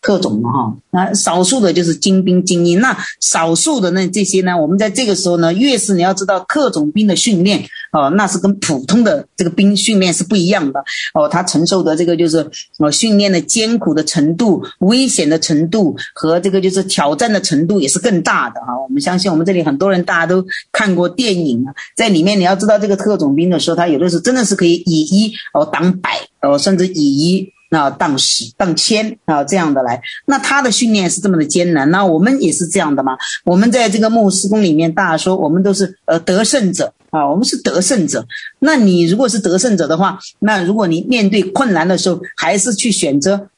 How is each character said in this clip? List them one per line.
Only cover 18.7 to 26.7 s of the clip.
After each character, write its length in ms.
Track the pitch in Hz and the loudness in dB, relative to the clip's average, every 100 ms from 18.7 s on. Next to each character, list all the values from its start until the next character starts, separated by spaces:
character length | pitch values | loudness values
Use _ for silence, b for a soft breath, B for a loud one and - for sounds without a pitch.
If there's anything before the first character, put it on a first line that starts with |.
| 123 | -8
我 60 | 135 | -4
们 120 | 135 | -2
相 200 | 143 180 | 0 -2
信 100 | 190 | 0
我 60 | 156 | 0
们 100 | 170 | 0
这 60 | |
里 100 | 185 | 0
很 160 | 151 139 | 0 0
多 140 | 190 | 0
人 120 | 190 | 0
大 140 | 180 180 | 0 -2
家 80 | 165 | 0
都 180 | 185 185 B B | 0 -2 B B
看 240 | - 214 175 | -4 0 0
过 120 | 175 | 0
电 380 | 175 247 180 160 | 0 -2 0 0
影 180 | 117 135 | -2 -4
啊， 80 | - B - | -8 B -4
在 140 | 226 | 0
里 140 | 180 | 2
面 160 | 170 208 | 2 2
你 40 | |
要 120 | 175 190 | 2 0
知 100 | 208 | 2
道 140 | 208 | 2
这 80 | 208 | 2
个 80 | 196 | 0
特 220 | 214 196 | 0 0
种 180 | 151 139 | 0 2
兵 140 | 175 | 2
的 100 | 170 | 0
时 100 | 180 | 0
候， 60 | 170 | 0
他 120 | 175 | 0
有 120 | 147 | 2
的 100 | 175 | 0
时 60 | 165 | 0
候 60 | |
真 120 | 170 | 0
的 100 | 254 | 0
是 120 | 220 196 | 0 2
可 100 | 180 | 2
以 160 | 175 175 | 2 0
以 160 | 160 | 0
一， 300 | 156 196 220 B B | 2 2 0 B B
哦， 120 | - 151 | -2 -2
挡 340 | 147 175 185 | 0 0 0
百， 180 | 139 107 - _ | -4 -6 -10 _
哦， 160 | 143 143 | 0 0
甚 200 | 196 | 2